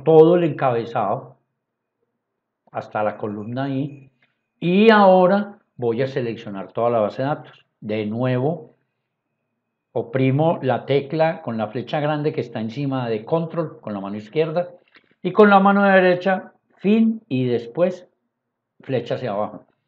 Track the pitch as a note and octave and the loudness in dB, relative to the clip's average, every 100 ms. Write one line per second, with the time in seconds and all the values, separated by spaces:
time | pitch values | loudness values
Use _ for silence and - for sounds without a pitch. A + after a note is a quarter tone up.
0 | D#3 D#3+ D#3+ F3+ E3 C3+ C3+ A#2 A2 B2+ | 4 8 8 6 0 -2 -2 -2 -4 -4
1 | G2+ B2 - _ _ _ _ _ _ _ | -2 -4 -8 _ _ _ _ _ _ _
2 | _ _ _ _ _ _ _ A#2 - G#2+ | _ _ _ _ _ _ _ -12 -8 -4
3 | G#2+ G#2 A2 G#2 G#2+ B2 C#3 C3+ C#3+ - | -4 -6 -8 -10 -10 -8 -6 -6 -6 -10
4 | - _ _ _ _ _ E3 F#3 A3 G#3+ | -20 _ _ _ _ _ -2 4 6 8
5 | G3 F#3 F3+ G3+ G#3 - _ - A#2+ A2+ | 8 6 6 2 -2 -12 _ -8 -4 -2
6 | C3 C#3+ A#2+ G#2 A2 G2 F2+ - A#2 A#2+ | -4 -4 -6 -8 -12 -12 -10 -4 -2 0
7 | G#2 - C3+ D3+ - - _ _ G#2+ A2 | 0 -2 -6 -6 -10 -20 _ _ -8 -6
8 | G#2+ A2+ B2+ B2+ C3+ E3+ - _ _ _ | -6 -4 -2 -2 -2 -4 -10 _ _ _
9 | _ _ _ _ _ _ _ _ _ A#2 | _ _ _ _ _ _ _ _ _ -10
10 | A2+ C3 C3 C3+ D#3+ - C3 A#2 - C#3 | -6 -2 0 2 0 0 -2 -4 -2 -2
11 | C#3 D#3+ D#3+ E3 - A2+ G#2+ B2+ - D#3 | -2 -2 -2 -4 -8 -8 -6 -8 -8 -4
12 | D3 D3+ D3 C#3 - A#2+ A2 B2 C#3+ C3 | -4 -4 -4 -4 -6 -8 -8 -6 -6 -4
13 | A#2+ A2 - E3 E3 E3 D#3 - - G2+ | -4 -6 -4 -4 -4 -8 -10 -10 -12 -10
14 | G2 G#2 G#2+ D3+ D#3+ E3 F3 - _ _ | -10 -12 -8 -4 -2 -4 -6 -10 _ _
15 | _ _ F#3 F3+ G#3 G3 G3 G3+ G3+ F#3+ | _ _ -2 4 6 6 6 4 4 4
16 | F3+ F3 G3 F#3+ - _ _ _ F#3+ A3 | 4 2 0 -4 -6 _ _ _ 0 2
17 | A3+ A3 - B2+ B2 A#2 - - F3+ F#3 | 2 -2 -6 -4 -2 -2 -4 -2 -2 -2
18 | - _ _ _ _ _ _ _ - B2+ | -14 _ _ _ _ _ _ _ -6 -6
19 | - C3 B2 G2+ G#2 - _ _ | -4 -6 -6 -4 -6 -10 _ _